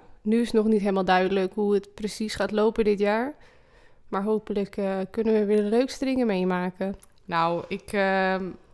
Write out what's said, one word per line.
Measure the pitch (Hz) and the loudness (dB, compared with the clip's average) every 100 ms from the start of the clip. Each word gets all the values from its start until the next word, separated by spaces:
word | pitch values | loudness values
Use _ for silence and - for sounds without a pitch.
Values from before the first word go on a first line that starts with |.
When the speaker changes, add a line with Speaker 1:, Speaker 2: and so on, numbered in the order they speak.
| - - | -12 -8
Speaker 1:
Nu | 214 233 | 0 0
is | 233 | 2
nog | 220 214 | 2 4
niet | 220 | 2
helemaal | 202 196 185 | 2 0 2
duidelijk | 185 185 196 190 | 4 4 0 0
hoe | 214 202 | 0 0
het | 202 - | 0 -2
precies | - 208 - 214 - | -8 -8 -6 -6 -4
gaat | 202 | -2
lopen | 208 220 214 | 2 2 2
dit | 214 202 | 0 2
jaar. | 202 214 262 - - - _ - - - - | 2 0 -2 -8 -20 -20 _ -20 -20 -20 -8
Maar | 190 | -4
hopelijk, | 202 220 214 202 196 - | 0 -2 -2 -4 -4 -4
eh, | 196 190 190 | -4 -4 -4
kunnen | - 220 | -2 2
we | 220 202 | 2 2
weer | 214 | 2
de | |
leukste | 208 226 262 - 262 | 2 2 0 -2 -2
dingen | 254 233 | 0 0
meemaken. | 185 185 180 185 - 190 196 - _ - | 0 0 -2 -4 -4 -6 -8 -16 _ -6
Speaker 2:
Nou, | 170 165 170 - | -2 0 -2 -6
ik, | 196 - | -10 -4
ehm, | 208 196 190 190 190 190 - _ | -2 2 2 2 0 -4 -12 _